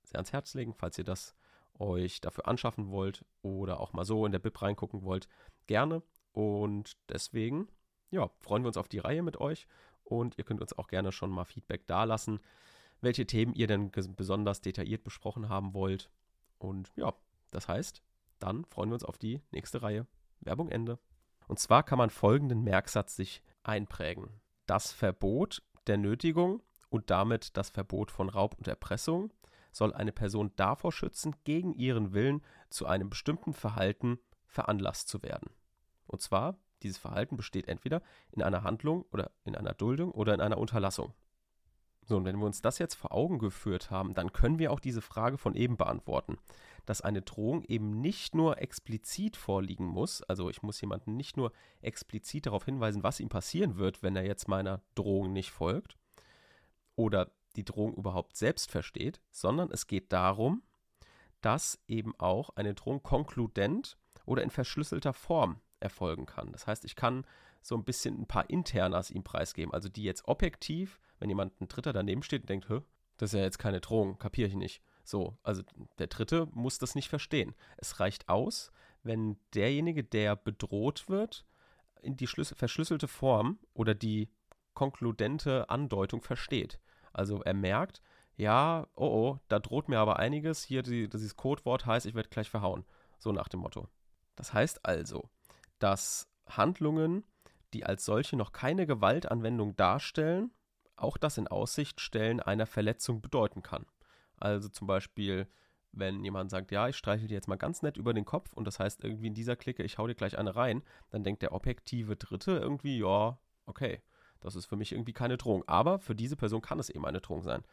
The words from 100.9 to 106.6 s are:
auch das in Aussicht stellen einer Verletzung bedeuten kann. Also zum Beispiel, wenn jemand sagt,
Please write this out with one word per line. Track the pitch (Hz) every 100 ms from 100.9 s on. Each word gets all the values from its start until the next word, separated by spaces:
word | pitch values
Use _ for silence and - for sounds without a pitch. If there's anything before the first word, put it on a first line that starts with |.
| -
auch | 120 -
das | 151 -
in | 104
Aussicht | 98 107 - 143 -
stellen | - 113 110 117
einer | - 101 113
Verletzung | - 107 113 - 117
bedeuten | - 139 107 -
kann. | - - - _ _ _ _ _
Also | 104 104 101
zum | - 98
Beispiel, | 98 - - 101 95 95 _ _ _ _
wenn | - 95 98
jemand | 98 98 95
sagt, | 95